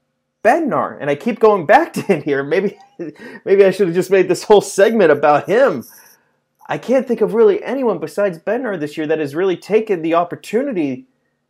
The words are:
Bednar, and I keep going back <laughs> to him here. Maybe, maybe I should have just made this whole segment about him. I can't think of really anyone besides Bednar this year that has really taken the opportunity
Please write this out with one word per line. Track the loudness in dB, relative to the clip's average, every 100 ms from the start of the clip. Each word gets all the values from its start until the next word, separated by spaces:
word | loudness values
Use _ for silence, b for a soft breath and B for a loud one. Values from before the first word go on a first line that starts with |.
| _ _ _ _
Bednar, | 0 0 0 -2 -4 -6
and | -6
I | -4
keep | -4 0
going | 2 2 2
back | 2 2
<laughs> | -6
to |
him | -2 -2
here. | -2 -4
Maybe, | -2 -2 -2 -6 _ _ -14 B B -14 0
maybe | 4 4
I |
should | 4 0
have | 0
just | 0
made | 2 2
this | -2 4
whole | 4
segment | 4 2 2 4 4
about | 4 4 2 2
him. | 2 2 0 -8 b b b b b _ _ -10
I | -10
can't | -2 -2 0
think | -2
of | -2
really | 4 4 2
anyone | -2 -4 -2 -4
besides | -6 -4 -4 -4
Bednar | -6 -4 -4 -6
this | -8 -6
year | -4
that | -2
has | -2 -2
really | -2 -2
taken | -2 -2 0 -4
the | 0 0
opportunity | -2 -6 -6 -4 -4 -4 -6 -6 -12 _ _ _ _